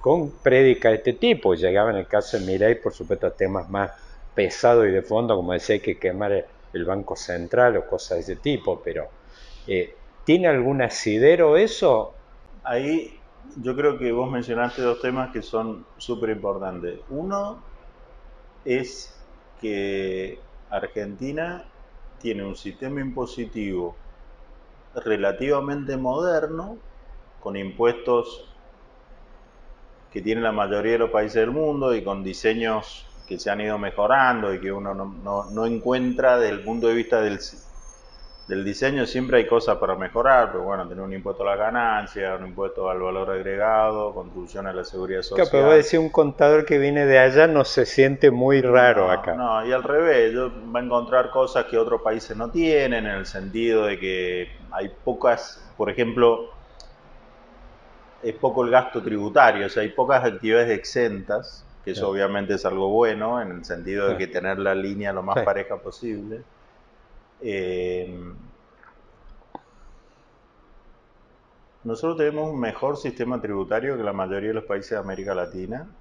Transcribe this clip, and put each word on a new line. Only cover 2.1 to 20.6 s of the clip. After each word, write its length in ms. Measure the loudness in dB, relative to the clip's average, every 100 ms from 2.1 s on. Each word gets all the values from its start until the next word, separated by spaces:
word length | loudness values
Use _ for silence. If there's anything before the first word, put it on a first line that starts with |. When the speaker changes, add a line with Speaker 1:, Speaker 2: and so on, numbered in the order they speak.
| -2 0 -4
Speaker 1:
de 80 | -2
Milei, 340 | 2 4 2
por 120 | -2
supuesto, 340 | -8 -6 -2 -2
a 40 |
temas 380 | -2 -4 -4 -4
más 220 | -4 -4 -6 -20 -20 -8
pesados 520 | -2 -2 2 4 6 6
y 40 |
de 120 | 2
fondo, 340 | 0 -2 0 0
como 160 | 0
decía, 220 | -4 0
hay 60 | -2
que 180 | 0 -4
quemar 340 | -4 -2 -2
el, 120 | -2 -4 -14 -12
el 120 | -8
Banco 320 | -4 -6 -6 -10
Central 600 | -8 -8 -4 2 4 2
o 100 | -4
cosas 320 | -8 -4 -6
de 20 |
ese 140 | -6 -6
tipo, 440 | -4 -4 -4 -6
pero, 260 | -6 -8 -10 -14 -20 -20 -20 -20 -4
eh, 280 | -4 -4 -8 -20 _
¿tiene 240 | 2 4 4
algún 320 | 2 2 0
asidero 760 | -2 -2 -2 4 6 6 6 6
eso? 580 | 4 2 2 2 0 -10 -20 -20 -20 -14
Speaker 2:
Ahí 560 | -6 -4 -2 -4 -4 -18 -20 -20 -20 -10
yo 180 | -8
creo 240 | 0 0 0
que 140 | -2
vos 180 | -2 -2
mencionaste 500 | -4 -4 -2 -2 -2
dos 180 | -2 -2
temas 320 | -2 -4 -6
que 100 | -8
son 420 | -6 -6 -4 -10 -16 -20
súper 340 | -10 -6 -4
importantes. 680 | -4 -4 -6 -6 -8 -10 -12 -12
Uno 520 | -10 -6 -6 -6 -10 -20 -20 -20 -20 -20 -20 -20 -20 -20 -16
es 520 | -4 -4 -4 -12 -18 -20 -20 -20 -20 -12
que 760 | -6 -4 -4 -4 -4 -6 -8 -12 -20 -20